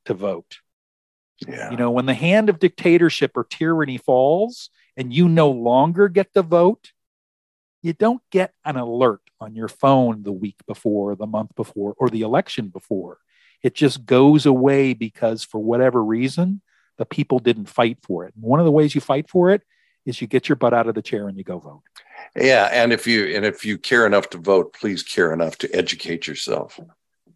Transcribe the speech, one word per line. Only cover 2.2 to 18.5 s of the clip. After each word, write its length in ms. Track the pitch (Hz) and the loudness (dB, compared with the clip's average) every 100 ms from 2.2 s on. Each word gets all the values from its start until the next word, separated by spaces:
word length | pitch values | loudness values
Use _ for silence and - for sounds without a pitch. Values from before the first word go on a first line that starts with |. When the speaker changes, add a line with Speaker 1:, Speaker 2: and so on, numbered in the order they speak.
| 160 208 214 | 2 2 2
Speaker 1:
of 100 | 170 | 2
dictatorship 720 | 180 - 180 170 170 - 135 127 | 0 0 2 4 4 2 -4 -4
or 80 | |
tyranny 540 | - - 160 165 143 123 | -8 -4 -2 -2 -2 -4
falls 720 | - 127 135 170 226 240 - _ _ - | 0 2 2 2 -2 -6 -20 _ _ -12
and 180 | 127 | -4
you 140 | 131 180 | 2 4
no 220 | 165 151 | 4 2
longer 580 | 123 117 127 156 170 202 | 2 2 2 2 2 2
get 260 | 175 190 202 | 2 0 -2
to 60 | |
vote, 480 | 170 170 180 226 - _ _ _ _ _ _ _ _ _ | 2 4 4 2 -12 _ _ _ _ _ _ _ _ _
you 120 | 165 | -8
don't 280 | 160 220 247 _ | 0 0 0 _
get 220 | 185 185 _ | -2 -2 _
an 120 | 156 131 | -8 -6
alert 460 | 117 117 127 101 _ _ | -4 2 2 0 _ _
on 160 | 110 110 | -16 -10
your 120 | 110 | -10
phone 540 | - 139 135 123 110 | 0 4 4 2 -2
the 100 | 101 | -8
week 260 | 95 101 - - | -8 -8 -10 -16
before, 480 | 104 113 104 101 98 | -6 -2 -2 -2 -6
the 100 | 107 | -6
month 300 | 107 110 - | -6 -8 -10
before, 400 | 107 107 101 - | -10 -6 -8 -2
or 120 | 127 | -2
the 120 | 113 | -2
election 460 | 110 143 - - 104 | -2 -2 -2 -10 -10
before. 500 | 95 _ 98 87 - _ _ _ _ | -14 _ -8 -8 -18 _ _ _ _
It 100 | 123 | -6
just 320 | - 147 135 117 | 0 0 0 0
goes 400 | 123 139 151 143 | 4 6 6 4
away 480 | 131 135 139 135 | 4 4 2 0
because 500 | 113 113 - 117 110 | -2 -8 -4 -4 -4
for 160 | - 110 | -10 -6
whatever 440 | 110 120 131 120 | -2 0 2 2
reason, 580 | 110 113 131 151 180 196 _ _ _ - | 0 -2 -2 -2 -2 -4 _ _ _ -12
the 80 | - | -8
people 340 | - 143 123 | -6 -2 0
didn't 260 | 117 110 101 | 0 -2 -4
fight 280 | - 120 120 | -2 -2 -2
for 220 | - 87 87 | -8 -8 -8
it. 100 | 110 | -10
And 80 | |
one 160 | 113 | 0